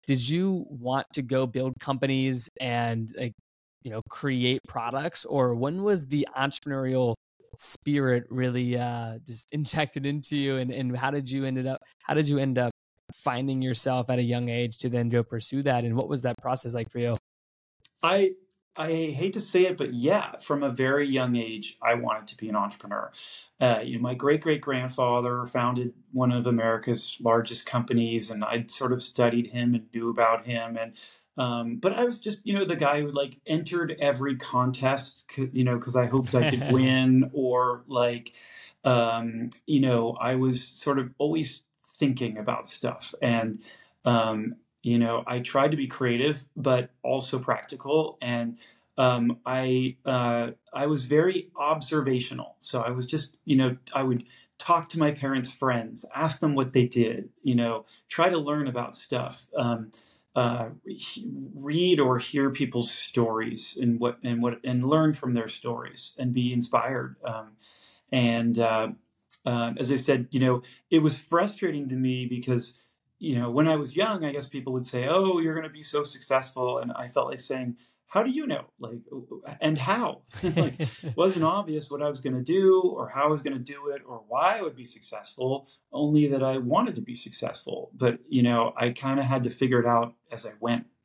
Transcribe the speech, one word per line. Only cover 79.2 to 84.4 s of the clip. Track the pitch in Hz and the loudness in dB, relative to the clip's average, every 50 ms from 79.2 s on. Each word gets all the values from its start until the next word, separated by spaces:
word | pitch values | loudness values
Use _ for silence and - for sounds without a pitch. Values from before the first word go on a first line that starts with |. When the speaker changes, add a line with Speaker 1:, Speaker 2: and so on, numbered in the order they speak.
| - - 113 - - - 151 - | -14 -14 -18 -16 -16 -16 -10 -2
Speaker 2:
and | - 156 156 | 0 0 0
how?" | 151 127 185 202 240 240 175 - - _ _ | 0 0 0 0 0 0 -4 -4 -8 _ _
<laughs> | - - - | -12 -4 -4
Like, | 180 156 175 156 - 123 - | 0 2 2 2 2 0 -4
Speaker 1:
<laughs> | 160 123 - - - | -6 -6 -6 -8 -10
Speaker 2:
it | 156 113 | -8 0
wasn't | - 170 196 185 175 160 | 2 2 2 4 4 2
obvious | 160 180 202 202 160 151 151 - - | 2 2 0 -2 -2 -6 -6 -6 -8
what | 143 143 | -8 -4
I | 147 147 | -4 -4
was | 143 131 | -4 -4
gonna | 131 135 127 127 | -4 -4 -4 -2
do | 127 139 170 190 190 190 190 185 | -2 0 2 6 8 8 8 8
or | 180 180 - 139 123 | 6 2 0 0 -6
how | - - 135 143 | -4 0 2 4
I | |
was | 151 156 147 135 | 4 4 2 0
gonna | 147 135 131 | -4 -6 -6
do | 120 139 143 143 143 143 | -8 -10 -12 -8 -6 -6
it | 139 139 - | -6 -6 -10
or | 131 123 113 107 | -14 -16 -16 -10
why | 107 117 135 | -4 0 2